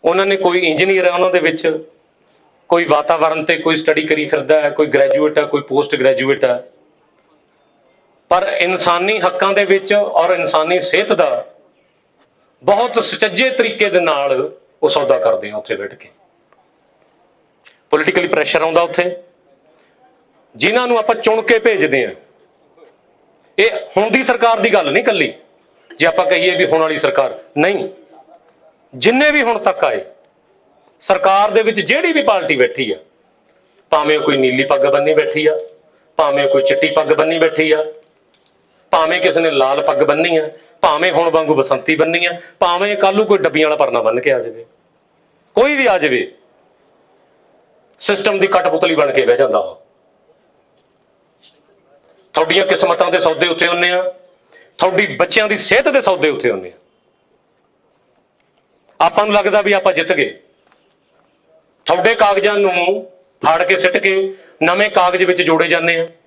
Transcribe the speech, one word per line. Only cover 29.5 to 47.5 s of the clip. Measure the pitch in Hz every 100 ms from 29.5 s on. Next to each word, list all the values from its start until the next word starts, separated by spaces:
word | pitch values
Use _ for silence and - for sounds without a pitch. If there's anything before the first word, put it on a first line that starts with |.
| 220
ਤੱਕ | 196 185
ਆਏ, | 151 104 - - _ _ _ _ _ _ _ _
ਸਰਕਾਰ | - 190 190 196 214
ਦੇ | 226
ਵਿੱਚ | 220 220
ਜਿਹੜੀ | 165 277 339
ਵੀ | 311
ਪਾਰਟੀ | 277 196 160 135
ਬੈਠੀ | 123 - 113
ਆ, | 95 - _ _ _ _ _ _ _ _
ਭਾਵੇਂ | 156 147 151
ਕੋਈ | 147 135
ਨੀਲੀ | 131 127
ਪੱਗ | 139 139
ਬੰਨੀ | 139 143 143
ਬੈਠੀ | 151 151 156 156
ਆ, | 156 - - _ _ _ -
ਭਾਵੇਂ | 147 139 139
ਕੋਈ | 139
ਚਿੱਟੀ | 139 139 156
ਪੱਗ | 156 156
ਬੰਨੀ | 156 160 165
ਬੈਠੀ | 160 160 156
ਆ, | 156 156 - _ _ _ _ _ _ _ _ _
ਭਾਵੇਂ | 165 160 180
ਕਿਸੇ | 185 160
ਨੇ | 165
ਲਾਲ | 139 131 143
ਪੱਗ | - 139
ਬੰਨੀ | 147 147 170 165
ਆ, | 156 - - _
ਭਾਵੇਂ | 180 151 180
ਹੁਣ | 170 170
ਵਾਂਗੂ | 160 156 156
ਬਸੰਤੀ | 139 131 - 151
ਬੰਨੀ | 160 170 175
ਆ, | 175 - _
ਭਾਵੇਂ | 180 175 202 202
ਕੱਲ੍ਹ | 190 202
ਨੂੰ | 214
ਕੋਈ | 196
ਡੱਬੀਆਂ | 165 151 151
ਵਾਲਾ | 151 135
ਪਰਨਾ | 117
ਬੰਨ | 113 110
ਕੇ | 143
ਆ | 127
ਜਾਵੇ, | 117 113 - _ _ _ _ _ _ _ _ -
ਕੋਈ | 269 285
ਵੀ | 247
ਆ | 185
ਜਾਵੇ, | 147 123 92 - _ _ _ _ _ _ _ _ _ _ _